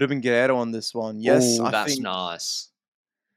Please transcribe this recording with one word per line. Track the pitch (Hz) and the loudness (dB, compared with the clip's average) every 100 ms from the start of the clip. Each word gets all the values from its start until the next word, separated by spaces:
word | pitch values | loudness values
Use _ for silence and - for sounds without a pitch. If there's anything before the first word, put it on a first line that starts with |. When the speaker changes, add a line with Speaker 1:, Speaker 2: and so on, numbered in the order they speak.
Speaker 1:
Ruben | 135 143 | -2 0
Guerrero | 120 120 131 127 | 2 4 4 2
on | 117 | 0
this | 113 - | -4 -6
one. | 117 110 107 | -6 -6 -2
Yes, | 113 123 123 117 | 2 4 4 2
Speaker 2:
Ooh, | 113 | 0
Speaker 1:
I | |
Speaker 2:
that's | 107 123 | 0 0
Speaker 1:
think | 135 | -2
Speaker 2:
nice. | 101 92 90 85 - - - _ _ _ _ _ _ | -4 -4 -6 -8 -8 -8 -10 _ _ _ _ _ _